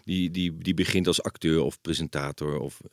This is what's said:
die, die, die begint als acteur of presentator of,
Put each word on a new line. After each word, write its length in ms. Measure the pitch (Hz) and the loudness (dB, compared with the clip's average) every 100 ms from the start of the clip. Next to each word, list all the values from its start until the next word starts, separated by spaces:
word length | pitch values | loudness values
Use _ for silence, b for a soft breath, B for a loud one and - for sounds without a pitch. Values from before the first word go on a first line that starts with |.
die, 260 | - 92 87 | -4 0 0
die, 280 | 87 87 82 | 0 -2 -2
die 160 | 85 | -2
begint 320 | 85 92 95 90 | 2 2 2 2
als 160 | 82 | 2
acteur 400 | - - 80 80 | 0 -2 2 4
of 180 | 69 - | 2 -2
presentator 800 | - 78 78 73 71 71 73 73 | -4 -4 -2 -4 -4 -4 -4 -4
of, 220 | 69 - - | -4 -10 -18